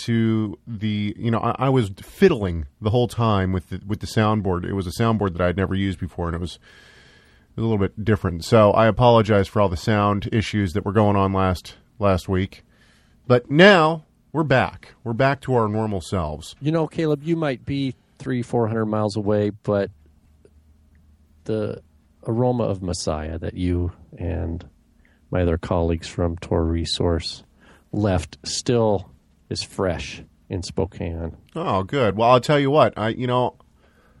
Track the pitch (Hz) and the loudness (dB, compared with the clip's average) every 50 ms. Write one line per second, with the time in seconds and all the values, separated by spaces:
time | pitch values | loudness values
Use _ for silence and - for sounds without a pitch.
0 | - 120 117 113 113 113 110 110 110 101 - - - - 117 95 107 107 107 104 | -2 -2 0 2 2 2 0 0 -2 -4 -8 -12 -14 -14 -10 -6 -4 -2 -2 -2
1 | 104 104 - - 104 117 113 110 - 117 - - 123 135 131 131 110 95 98 - | -2 -4 -6 -4 -4 -2 -2 -2 -2 -2 -2 0 0 2 2 2 2 0 -4 -10
2 | - - - - 196 185 151 110 104 90 85 82 76 - _ - 110 107 107 123 | -18 -8 0 4 4 4 4 4 -2 -2 -4 -4 -8 -10 _ -4 -2 0 0 0
3 | 123 - - 120 117 113 104 98 95 92 92 92 - - 95 90 98 101 104 - | 0 0 -2 0 0 2 2 2 0 0 -2 -4 -4 -8 -12 -10 -8 -8 -8 -8
4 | - - - 113 107 107 110 107 95 95 87 87 87 90 98 98 87 90 - - | -6 -4 0 0 2 2 2 0 0 -2 -2 -2 -4 -4 -4 -4 -4 -4 -4 -2
5 | 117 117 113 98 101 95 82 87 90 90 85 95 95 85 95 95 98 98 90 - | 0 0 0 0 0 -2 -2 0 -2 0 0 0 -2 -2 -2 -2 -2 -2 -4 -6
6 | 95 85 - - 85 85 82 85 90 85 - - _ - - - - - - - | -8 -10 -8 -6 -6 -4 -4 -6 -6 -8 -10 -14 _ -20 -20 -20 -20 -20 -20 -20
7 | - - - - _ _ _ _ _ _ - 117 113 113 110 101 98 90 - 110 | -20 -20 -20 -20 _ _ _ _ _ _ -8 -4 -2 -2 0 0 -2 -2 -4 -4
8 | 98 113 107 - - 92 85 82 82 - 117 110 104 104 - 110 113 113 95 - | 0 0 0 2 0 -2 -4 -4 0 4 6 6 8 6 6 4 4 4 4 4
9 | 123 120 117 113 107 107 107 101 95 - - 110 101 95 90 85 - 117 107 104 | 6 6 6 6 6 4 4 2 2 2 2 0 0 2 0 -2 -2 0 0 2
10 | 104 104 101 101 104 101 - 110 95 - - 104 101 87 80 101 90 104 95 110 | 2 2 0 -2 -2 -2 -2 -2 -2 0 0 0 0 0 -2 -4 -4 0 2 4
11 | 104 104 101 98 98 95 98 95 95 92 92 - - - - - _ _ _ - | 4 4 4 4 2 2 2 2 2 0 0 -2 -6 -16 -20 -20 _ _ _ 0
12 | 101 101 92 85 - - 95 92 98 - - - _ _ _ _ _ _ _ _ | 2 2 2 2 0 -2 -2 -2 -2 -4 -6 -14 _ _ _ _ _ _ _ _
13 | _ _ _ _ _ 127 123 123 - - 139 156 185 208 202 170 156 156 165 156 | _ _ _ _ _ 2 2 2 2 2 6 8 8 10 8 8 6 4 0 -2
14 | - _ _ _ _ _ - 156 160 135 139 120 98 80 - - - - - _ | -8 _ _ _ _ _ -4 -2 0 2 2 2 2 0 -4 -10 -20 -20 -18 _
15 | - 113 117 110 135 135 143 135 - 127 127 120 110 104 104 110 110 107 101 92 | -8 -6 -2 0 2 0 0 -2 -2 0 0 2 2 0 0 -2 -2 -4 -4 -6
16 | - - 104 92 80 76 78 73 - - - - 139 151 160 165 156 147 - 170 | -6 -4 -4 -4 -2 -4 -6 -10 -12 -16 -12 -8 -4 -2 -2 -2 -2 -4 -4 -4
17 | 165 151 151 143 143 165 165 165 156 143 127 110 - - 143 139 139 131 - _ | -2 -2 -2 -2 -2 -4 -2 -2 -2 -4 -4 -6 -6 -6 -4 -4 -4 -4 -6 _
18 | _ _ _ - - 135 127 120 117 - - 120 117 110 113 113 110 107 107 107 | _ _ _ -12 -8 -4 -4 -4 -4 -2 0 0 0 0 0 -2 -2 -2 0 0
19 | 107 104 98 110 101 101 107 104 104 104 101 - - 107 101 101 98 - - _ | 0 -2 -2 -2 -2 0 2 2 0 0 -4 -4 -2 0 0 0 0 -2 -6 _
20 | _ _ _ _ _ _ _ _ _ _ _ _ _ _ _ _ _ _ _ _ | _ _ _ _ _ _ _ _ _ _ _ _ _ _ _ _ _ _ _ _
21 | _ _ _ _ _ _ _ _ - - 110 107 104 107 - - - _ _ _ | _ _ _ _ _ _ _ _ -8 -4 -4 -4 -4 -6 -8 -10 -14 _ _ _
22 | _ _ _ _ - 127 113 117 127 123 123 120 110 107 98 95 95 87 87 - | _ _ _ _ -6 -4 -2 0 0 0 0 0 0 -2 -2 -4 -4 -6 -6 -4
23 | - - 78 76 78 78 82 82 87 87 - 90 90 90 90 87 87 87 - - | -4 -4 -4 -4 -6 -8 -8 -8 -8 -8 -6 -4 -2 0 0 0 -2 -4 -6 -10
24 | - - - - 90 85 85 87 85 82 85 85 - - _ _ _ _ _ _ | -20 -18 -12 -8 -6 -6 -4 -4 -6 -6 -8 -8 -12 -16 _ _ _ _ _ _
25 | _ _ _ _ _ - 92 90 90 85 80 80 - - 95 87 85 82 82 82 | _ _ _ _ _ -4 -2 0 2 2 0 -2 -2 -2 0 0 0 0 0 -2
26 | - - - - 87 85 85 85 - - 92 87 82 82 82 85 82 - - - | -6 -8 -4 -2 -2 -2 -2 -4 -6 -2 -2 0 0 0 0 -2 -4 -4 -4 -2
27 | 92 87 82 80 - - - - - _ _ _ _ - - _ _ _ - 104 | 0 0 0 -2 -4 -6 -12 -14 -20 _ _ _ _ -20 -20 _ _ _ -4 -2
28 | 104 101 92 87 - - - - - - - - - - 123 117 113 107 101 92 | 0 0 0 0 -2 -6 -14 -16 -12 -10 -10 -6 -2 0 2 2 4 2 2 0
29 | - - - _ _ _ _ _ _ - - - - - - - 98 92 80 67 | -4 -8 -20 _ _ _ _ _ _ -10 -8 -8 -10 -10 -6 -4 -2 -2 -2 -4
30 | - - - - - - _ _ _ - 104 92 87 - - - - 95 - - | -8 -12 -14 -16 -20 -20 _ _ _ -10 -8 -8 -8 -6 -4 -4 -4 -4 -6 -8
31 | - 85 82 82 85 82 - - - _ - 160 180 151 107 95 95 92 143 143 | -8 -8 -8 -8 -8 -10 -12 -14 -20 _ -10 -8 -4 -2 -2 -2 -2 -2 -2 0
32 | 120 101 92 107 113 120 127 123 - - 151 143 139 135 143 156 123 104 - - | 0 0 0 2 4 6 6 4 4 2 2 2 2 4 4 4 4 4 2 -2
33 | 107 113 - - 127 123 123 127 123 - - _ _ _ _ _ _ _ _ _ | -4 -4 -2 -4 -2 -2 0 0 0 -2 -4 _ _ _ _ _ _ _ _ _
34 | _ _ _ _ | _ _ _ _